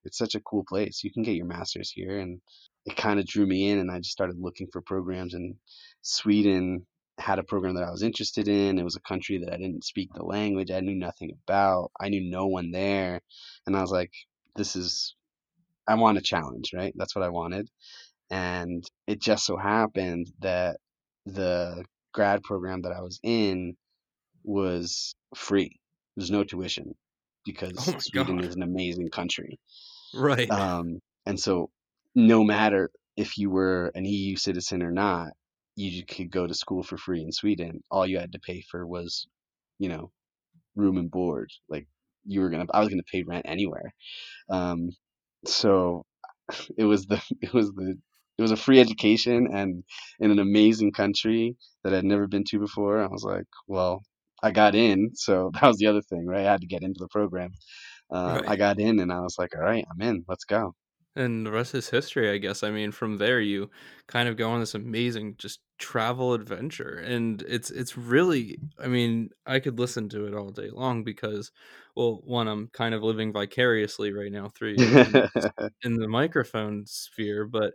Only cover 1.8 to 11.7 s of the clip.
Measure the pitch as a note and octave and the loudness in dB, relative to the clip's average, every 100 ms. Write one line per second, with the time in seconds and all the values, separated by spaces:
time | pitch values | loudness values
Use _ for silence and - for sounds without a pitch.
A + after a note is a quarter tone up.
1.8 | F#2+ - F#2 G2 F2+ F2+ _ - - _ | -10 -10 -8 -8 -8 -12 _ -20 -20 _
2.8 | - - G#2+ G2+ F#2 G#2 G2 F#2 G2 G2+ | -10 -4 0 2 2 2 2 2 2 2
3.8 | F2+ F2+ F2 - F#2 F2 F2+ - F#2 F2 | 0 -4 -8 -4 -4 -4 -8 -8 -10 -10
4.8 | - F#2+ F2+ F#2 F2+ F2+ F2+ G2 _ - | -6 -4 -4 -6 -6 -8 -10 -12 _ -20
5.8 | - _ - - G#2+ G#2 G2+ F#2+ F2+ F2+ | -20 _ -8 -2 2 4 6 4 2 -4
6.8 | - _ _ - - F#2+ F#2+ G#2 F#2 F#2 | -8 _ _ -10 -2 -2 -2 -2 -2 -4
7.8 | F2 F2 A2 A#2 A2 - G2+ G2+ G2+ F#2+ | -6 -2 -4 -2 -4 -2 2 2 4 2
8.8 | F2 F2 - F#2 - F#2+ F2 F2 F#2+ E2 | -2 -6 -8 -8 -4 -6 -4 -6 -6 -8
9.8 | - - F#2+ F2 E2+ G2+ G#2 F#2+ F2+ F#2 | -8 -8 -8 -8 -6 -2 -2 -2 -2 -4
10.8 | F#2+ F#2+ F2 - E2 - - G2 G2 | -2 -4 -6 -8 -12 -10 0 2 4